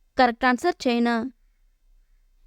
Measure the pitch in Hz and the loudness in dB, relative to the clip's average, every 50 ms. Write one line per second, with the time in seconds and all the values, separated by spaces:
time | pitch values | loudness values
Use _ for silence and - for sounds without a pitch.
0 | _ _ - - 254 240 233 - 269 254 247 - - 359 - - - 247 240 240 | _ _ 0 2 2 2 2 0 0 0 0 0 -2 -4 -4 -2 -4 -2 0 0
1 | 233 240 233 226 233 262 - _ _ _ _ _ _ _ _ _ _ _ _ _ | 0 0 -2 -2 -4 -8 -14 _ _ _ _ _ _ _ _ _ _ _ _ _
2 | _ _ _ _ _ _ _ _ _ | _ _ _ _ _ _ _ _ _